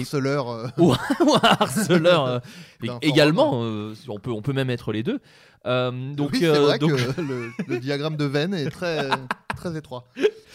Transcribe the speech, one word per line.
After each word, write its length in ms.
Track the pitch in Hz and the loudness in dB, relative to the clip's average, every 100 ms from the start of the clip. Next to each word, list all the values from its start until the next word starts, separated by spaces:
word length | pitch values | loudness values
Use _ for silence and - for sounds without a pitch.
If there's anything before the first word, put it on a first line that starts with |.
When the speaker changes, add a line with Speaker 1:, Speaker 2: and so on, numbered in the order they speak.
Speaker 1:
harceleur, 500 | 127 147 135 143 120 | 0 -2 0 0 -2
euh. 160 | 117 120 | -6 -8
Speaker 2:
<laughs> 60 | - | 4
Ou 140 | 175 | 4
un, 60 | 123 - 277 | 4 0 2
ou 100 | 302 269 | 4 4
un 40 | 226 196 | 4 4
harceleur, 680 | 208 147 190 175 165 175 131 | 2 0 2 4 6 4 4
euh, 120 | 123 - - | -2 -6 -16
Speaker 1:
<laughs> 220 | 160 _ | -20 _
D'un 160 | 120 123 | -10 -2
Speaker 2:
également, 480 | 151 147 151 175 294 | 2 4 4 6 2
Speaker 1:
forum. 120 | 123 117 | 2 -2
Speaker 2:
euh, 280 | 107 107 110 127 | -4 -8 -10 -12
on 100 | 104 | -10
peut, 140 | 123 | -6
on 100 | 110 | -6
peut 100 | 107 | -4
même 160 | 135 131 | -2 -2
être 240 | 120 - | -4 -4
les 120 | 107 | -4
deux. 160 | 127 254 - _ _ _ | -2 -6 -8 _ _ _
Euh, 480 | - 127 127 123 131 | -4 -2 -2 -6 -8
donc, 160 | 143 143 | -4 -2
Speaker 1:
Oui, 80 | 151 | 0
c'est 60 | 165 | 2
Speaker 2:
euh, 120 | 147 | 4
Speaker 1:
vrai 180 | 143 214 | 4 4
Speaker 2:
donc 100 | 156 135 | 2 2
Speaker 1:
que 240 | 123 135 | 0 -4
le, 320 | 147 127 117 117 165 | -6 -6 -8 -8 -6
le 100 | 127 | -6
diagramme 380 | 131 143 151 151 | -4 -4 -4 -4
de 80 | |
veine 280 | 147 143 165 | -2 -2 -2
est 160 | 196 151 | -2 -6
très, 400 | - 175 156 139 135 127 | -6 -6 -4 -2 -4 -4
<laughs> 260 | - _ - | -14 _ -12
très 200 | 180 156 | -8 -10
étroit. 300 | 147 123 - - 415 - - | -10 -16 -16 -6 -4 -4 -14